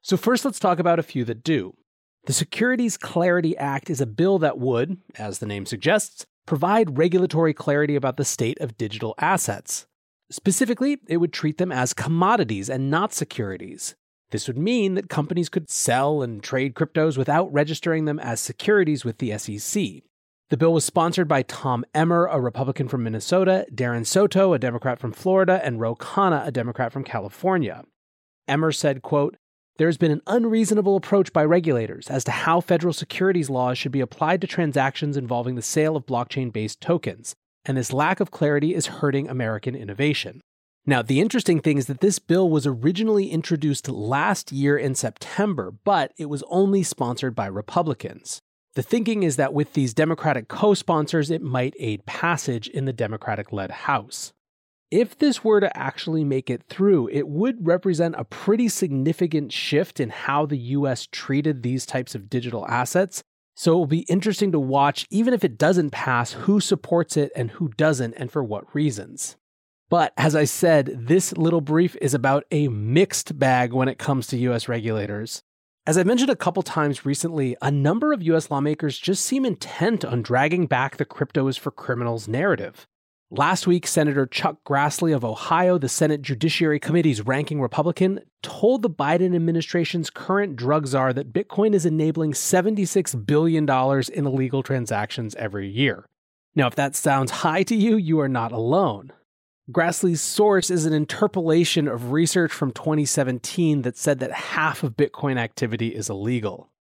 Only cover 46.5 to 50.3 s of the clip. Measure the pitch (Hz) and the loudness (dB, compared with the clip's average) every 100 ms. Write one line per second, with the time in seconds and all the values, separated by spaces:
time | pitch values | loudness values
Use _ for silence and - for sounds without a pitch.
46.5 | 175 196 196 185 - 123 123 131 117 98 | 2 4 4 0 -2 -4 -2 -4 -4 -6
47.5 | 98 104 - 165 135 - - - - _ | -6 -4 -2 0 -2 -8 -14 -14 -14 _
48.5 | _ _ - 123 240 226 214 180 131 135 | _ _ -6 0 0 2 2 0 2 0
49.5 | 147 147 - 131 113 156 165 160 | 0 0 0 0 2 0 0 0